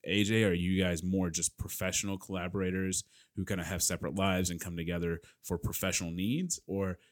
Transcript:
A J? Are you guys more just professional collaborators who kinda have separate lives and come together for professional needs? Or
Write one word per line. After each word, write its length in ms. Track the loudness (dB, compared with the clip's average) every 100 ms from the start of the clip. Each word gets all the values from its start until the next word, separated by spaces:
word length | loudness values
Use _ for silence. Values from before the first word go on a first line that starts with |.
A 200 | 0 2
J? 200 | 4 6
Are 80 | 4
you 300 | 4 2 4
guys 200 | 2 2
more 280 | 0 2 2
just 260 | 0 -2 -4
professional 600 | -8 -2 -2 0 -2 -6
collaborators 840 | -6 -4 -2 0 0 0 0 -2 -6 -18 _ -6
who 80 | -2
kinda 180 | -2
have 180 | -2 0
separate 320 | 0 0 -2 2
lives 340 | 2 4 0
and 100 | -2
come 160 | -6 -4
together 440 | -2 0 0 -2 -6 _
for 140 | -6 -2
professional 540 | -2 -2 -2 0 -2
needs? 500 | -2 0 0 -2 -4 -4
Or 320 | -2 -2 -4 _